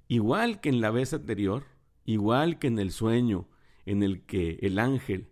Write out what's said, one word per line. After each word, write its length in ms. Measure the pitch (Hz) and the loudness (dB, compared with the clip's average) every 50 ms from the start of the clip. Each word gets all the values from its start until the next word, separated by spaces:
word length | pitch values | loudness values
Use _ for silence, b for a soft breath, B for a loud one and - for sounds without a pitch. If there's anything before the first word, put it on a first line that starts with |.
| - - | -6 0
igual 500 | 123 117 104 110 143 202 226 240 220 - | 0 2 2 2 2 2 2 0 -2 -2
que 80 | - 156 | -2 0
en 140 | 131 120 | 2 2
la 100 | 113 107 | 2 2
vez 220 | 110 123 135 131 156 | 2 0 0 -2 -4
anterior, 500 | 151 - 104 110 95 101 95 95 139 - - - _ _ _ _ _ - | -6 -4 -4 -4 -2 0 0 0 -2 -6 -10 -20 _ _ _ _ _ -4
igual 560 | - 110 107 101 107 117 131 151 170 165 - | -2 0 2 2 2 2 2 2 2 0 0
que 80 | - 135 | -2 -2
en 120 | 117 107 | 0 0
el 120 | 98 92 | -2 -2
sueño 560 | 87 - 110 110 113 123 123 117 104 87 92 _ b b b b b b b | -2 -2 0 2 2 2 2 2 0 -2 -4 _ b b b b b b b
en 180 | - 101 101 101 | -4 -2 0 0
el 220 | 98 95 87 - | 0 -2 -4 -6
que 340 | - - 95 87 82 80 - | -6 -2 -2 -2 -2 -2 -2
el 160 | - 98 92 98 | -2 -2 0 0
ángel 520 | 117 131 135 123 - - 101 80 123 - | 0 0 0 -2 -2 -4 -6 -6 -6 -12